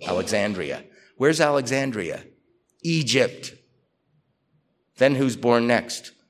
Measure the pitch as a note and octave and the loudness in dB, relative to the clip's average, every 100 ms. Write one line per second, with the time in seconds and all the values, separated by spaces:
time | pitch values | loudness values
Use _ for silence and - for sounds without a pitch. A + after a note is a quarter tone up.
0 | - F2+ F#2 G#2+ G2+ G2 D2 C2+ - _ | -4 -4 -2 -2 -2 -4 -6 -8 -12 _
1 | _ - C3+ D#3 D3+ C#3+ B2 C3+ C3+ A2 | _ 0 2 4 2 2 0 -2 -2 -4
2 | E2+ C#2 - _ _ _ _ _ E3 E3 | -6 -8 -12 _ _ _ _ _ -2 0
3 | C3 B2+ A#2+ - - - _ _ _ _ | 2 2 2 -2 -16 -18 _ _ _ _
4 | _ _ _ _ _ _ _ _ _ - | _ _ _ _ _ _ _ _ _ 2
5 | C3+ C3+ C3+ G#2 A#2+ A#2+ A#2 A#2 - - | 2 4 0 0 2 4 4 0 0 -10
6 | - - _ | -14 -20 _